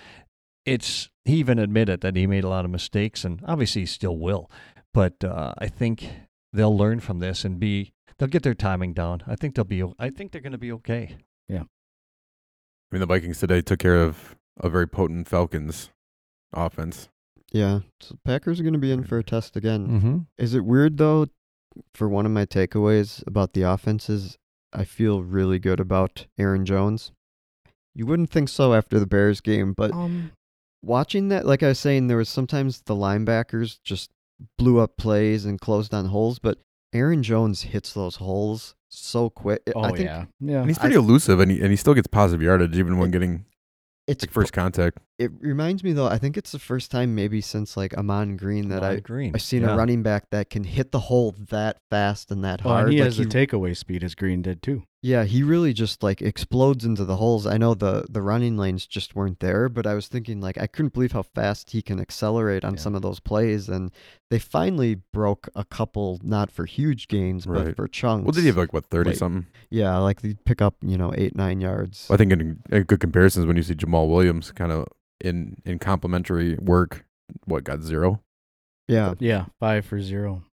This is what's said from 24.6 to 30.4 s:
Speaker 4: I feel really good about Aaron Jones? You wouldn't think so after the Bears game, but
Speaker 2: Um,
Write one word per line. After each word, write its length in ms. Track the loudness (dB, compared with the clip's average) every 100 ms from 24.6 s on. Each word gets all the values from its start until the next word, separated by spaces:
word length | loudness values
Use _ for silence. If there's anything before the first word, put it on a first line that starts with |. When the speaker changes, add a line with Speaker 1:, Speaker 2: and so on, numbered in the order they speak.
| _
Speaker 4:
I 120 | -8 -8
feel 360 | 0 0 0
really 360 | 0 0 2 2
good 200 | 2 0
about 460 | 2 2 0 -4 -14 -2
Aaron 260 | 0 0 0
Jones? 460 | 0 0 -2 -8 -20 _ _ _ _ _ _ _
You 120 | -8 -2
wouldn't 240 | 0 2
think 200 | 0 0
so 240 | 2 4
after 240 | 4 4 2
the 60 | 2
Bears 340 | 4 4 2
game, 320 | 0 0 0
but 180 | 0 -2
Speaker 2:
Um, 380 | -2 -4 -6 -8 -14